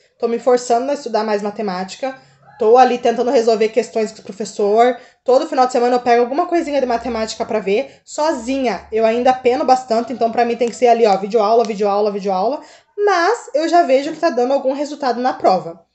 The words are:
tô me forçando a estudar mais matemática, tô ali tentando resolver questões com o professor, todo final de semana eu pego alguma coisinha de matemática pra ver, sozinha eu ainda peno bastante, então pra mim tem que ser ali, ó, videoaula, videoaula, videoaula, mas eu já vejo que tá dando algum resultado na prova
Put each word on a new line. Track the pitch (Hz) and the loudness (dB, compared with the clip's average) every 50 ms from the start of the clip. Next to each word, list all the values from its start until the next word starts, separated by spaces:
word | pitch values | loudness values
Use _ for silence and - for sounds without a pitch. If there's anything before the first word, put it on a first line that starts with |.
| _ _ _ _ | _ _ _ _
tô | - | -4
me | 226 233 | -4 -2
forçando | 233 - 262 247 247 247 - 233 233 254 269 | -2 2 2 2 2 2 0 0 0 0 -2
a | 285 | -4
estudar | 285 - 240 220 214 220 | -6 -4 -4 -4 -2 -2
mais | 220 214 202 | -2 -2 -2
matemática, | 202 208 202 226 214 202 180 180 190 190 - - 277 269 262 - - _ _ _ _ - - - | -4 -6 -6 -6 -6 -6 -4 -6 -8 -8 -8 -8 -8 -8 -8 -10 -18 _ _ _ _ -20 -6 -2
tô | 240 214 233 | 2 6 6
ali | 254 254 254 240 | 6 6 6 4
tentando | 247 - 240 233 240 233 247 | 0 0 -2 0 0 -2 0
resolver | 285 254 226 233 226 208 220 214 | 0 2 2 2 2 2 0 0
questões | - 247 220 - - 226 220 208 | 0 -2 -4 -2 -4 -4 -4 -4
com | 214 - | -6 -12
o | - | -18
professor, | - 190 - 220 208 - - 208 202 208 226 240 247 254 - - - _ _ _ | -18 -12 -12 -12 -10 -4 -2 0 2 4 4 4 2 2 -2 -8 -20 _ _ _
todo | - 247 269 320 | 0 2 2 0
final | 320 311 277 254 | 0 0 0 0
de | - | 2
semana | - 247 240 247 254 | 2 0 0 2 0
eu | 247 | 0
pego | 247 247 233 240 | 2 2 2 2
alguma | 240 233 269 302 349 | 2 0 0 -2 -2
coisinha | 349 349 349 285 285 285 277 | 0 -2 -2 -2 -2 -2 -2
de | 254 | -2
matemática | 247 233 226 - 262 233 220 220 214 - - 233 | -2 -2 -4 -4 -6 -6 -4 -6 -6 -6 -8 -6
pra | - 214 214 | -4 -4 -4
ver, | 185 190 196 233 269 - - _ _ | -2 0 -2 -2 -2 -6 -12 _ _
sozinha | - - - 302 320 320 254 220 240 269 277 262 233 190 170 - - | -12 -6 -2 -2 -2 -2 -2 -4 -4 -4 -2 -2 -2 -4 -6 -8 -6
eu | 220 220 226 | -2 0 0
ainda | 226 226 240 247 262 | 2 0 2 2 2
peno | 254 254 - 240 247 277 311 | 2 2 0 0 0 2 2
bastante, | 247 254 254 254 - 226 226 240 240 | 2 2 2 2 -2 -2 -2 -2 -4
então | 262 214 226 226 220 | -4 -2 -2 0 0
pra | 247 233 | 0 0
mim | 233 233 | 0 0
tem | 226 240 | -2 -2
que | 240 - | -4 0
ser | - 254 | 2 4
ali, | 240 226 226 233 | 4 4 4 4
ó, | 214 190 | 4 2
videoaula, | 185 196 202 208 226 208 208 226 233 226 | 0 0 -2 0 0 2 4 2 2 2
videoaula, | 208 220 190 214 202 196 208 214 208 | 0 -2 -2 -2 -2 0 0 -2 -2
videoaula, | 196 202 185 202 190 185 196 233 285 302 - - - - _ _ _ 415 415 | -4 -4 -4 -4 -2 -2 -2 -2 -4 -4 -8 -16 -20 -20 _ _ _ -2 0
mas | 403 381 349 339 370 466 480 - - - | 0 2 2 2 0 0 -2 -4 -4 -4
eu | 285 320 302 | -2 0 2
já | 320 349 330 | 2 2 4
vejo | 262 262 262 277 311 | 4 2 0 0 -2
que | - - | -4 -2
tá | 330 330 | -2 -2
dando | 240 240 240 254 | 0 0 0 0
algum | 277 269 - 262 277 | 0 0 0 -2 -2
resultado | 269 294 269 294 269 285 254 226 233 | -2 -6 -8 -6 -4 -4 -4 -2 -2
na | 254 262 | -2 -2
prova | 254 - - - 190 180 156 165 170 - _ _ | -2 0 2 2 2 0 -2 -6 -14 -16 _ _